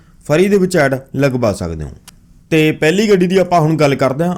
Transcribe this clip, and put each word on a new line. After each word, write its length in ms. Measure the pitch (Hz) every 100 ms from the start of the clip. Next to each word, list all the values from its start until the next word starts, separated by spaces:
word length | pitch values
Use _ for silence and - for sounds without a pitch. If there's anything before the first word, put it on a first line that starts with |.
| _ _ -
ਫਰੀ 220 | 156 196
ਦੇ 100 | 202
ਵਿੱਚ 180 | 185 175
ਐਡ 180 | 135 131 - 131
ਲਗਵਾ 360 | 139 127 117
ਸਕਦੇ 300 | 92 85 80
ਹੋ। 60 | 71 60 - - _ - -
ਤੇ 200 | 160 156
ਪਹਿਲੀ 360 | 151 156 185 220
ਗੱਡੀ 160 | 196 180
ਦੀ 100 | 190
ਆਪਾਂ 220 | 180 175
ਹੁਣ 160 | 151 156
ਗੱਲ 180 | 147 135
ਕਰਦੇ 280 | 131 139
ਹਾਂ। 120 | 170